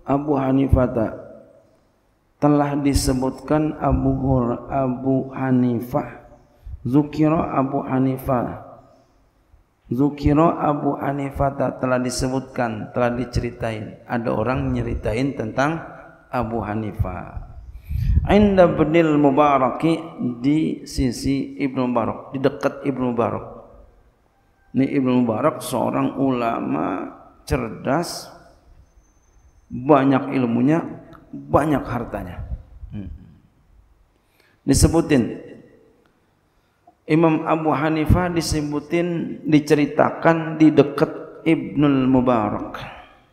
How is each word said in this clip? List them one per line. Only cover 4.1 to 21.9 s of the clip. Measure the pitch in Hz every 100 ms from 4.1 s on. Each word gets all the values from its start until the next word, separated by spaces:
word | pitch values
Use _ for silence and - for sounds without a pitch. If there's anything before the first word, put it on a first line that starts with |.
| 135
Hur-, | 131 131 120 123 -
Abu | 135 131 123 131 135 135
Hanifah. | 131 131 127 123 117 - 147 - - - - _ _ - -
Zukira | 120 135 147 151 156 160 -
Abu | 135 135 139 -
Hanifah. | 131 131 131 - 123 92 87 - - - _ _ _ _ _ _ _ _ _ -
Zukira | 123 143 143 147 147 170 -
Abu | 156 147 143 143
Hanifah, | 139 143 139 - 139 135 127 -
telah | 127 127
disebutkan, | 123 120 131 131 131 - 120 107 104 -
telah | 120
diceritain. | 120 123 - 120 117 120 110 98 - -
Ada | 123 117
orang | 131 110 135 135
nyeritain | 123 117 117 113 110 139 127
tentang | 113 113 139 160 - - - - _
Abu | 127 113 113 101
Hanifah. | 107 107 - 92 90 - - - - - - - - - -
Inda | - 202 208 190 175
Ibnil | 147 151 165 160 147
Mubaraki, | 143 135 147 139 127 - 160 160 - - 123 120
di | 131 151 160 - -
sisi | - 131 107 135 135 139 -
Ibnu | 143 127
Mubarak, | 123